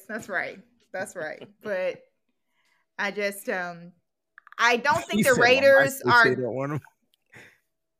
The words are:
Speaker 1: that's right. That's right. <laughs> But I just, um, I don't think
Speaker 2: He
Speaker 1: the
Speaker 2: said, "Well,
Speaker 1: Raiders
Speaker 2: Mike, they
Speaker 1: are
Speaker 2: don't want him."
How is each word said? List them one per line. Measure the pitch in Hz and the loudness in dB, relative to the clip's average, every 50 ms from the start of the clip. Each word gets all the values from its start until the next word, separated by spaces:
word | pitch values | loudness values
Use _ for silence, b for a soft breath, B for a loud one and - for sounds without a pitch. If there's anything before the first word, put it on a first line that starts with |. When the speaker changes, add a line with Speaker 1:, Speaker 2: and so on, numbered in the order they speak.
| - | -16
Speaker 1:
that's | - 214 214 - - | -14 -14 -14 -12 -8
right. | 185 165 135 135 - 196 _ _ _ _ _ _ | -8 -8 -8 -8 -12 -18 _ _ _ _ _ _
That's | - 185 202 - - | -12 -12 -12 -12 -12
right. | 175 156 151 - - - - _ | -12 -12 -12 -12 -14 -18 -20 _
<laughs> | _ - | _ -10
But | 214 196 185 185 180 - - _ _ _ _ _ _ _ _ _ _ _ _ _ _ _ _ _ _ _ | -8 -6 -4 -4 -6 -6 -8 _ _ _ _ _ _ _ _ _ _ _ _ _ _ _ _ _ _ _
I | - 208 202 | -8 -8 -6
just, | 196 208 202 202 202 202 - 247 | -6 -4 -6 -6 -6 -8 -8 -8
um, | 202 185 180 175 175 170 175 175 _ _ _ _ _ _ _ _ _ - _ _ - | -8 -6 -8 -10 -12 -16 -20 -20 _ _ _ _ _ _ _ _ _ -20 _ _ -6
I | - 226 240 247 | 0 0 2 2
don't | 233 240 285 311 339 - | 2 0 0 -2 -2 -2
think | - 339 | -4 -2
Speaker 2:
He | 214 214 | 0 2
Speaker 1:
the | 277 | 2
Speaker 2:
said, | 247 254 | 4 4
"Well, | 240 240 | 4 4
Speaker 1:
Raiders | 247 269 269 277 269 277 277 269 - - - | 4 6 6 6 6 6 4 2 -4 -4 0
Speaker 2:
Mike, | - 240 240 226 | 4 4 6 6
they | - | 4
Speaker 1:
are | 127 | 2
Speaker 2:
don't | 127 123 113 107 | 0 -4 -6 -6
want | 131 139 143 151 | -6 -6 -6 -6
him." | 143 - _ _ _ _ _ _ _ _ _ B B B B B B B _ _ _ _ _ _ | -8 -10 _ _ _ _ _ _ _ _ _ B B B B B B B _ _ _ _ _ _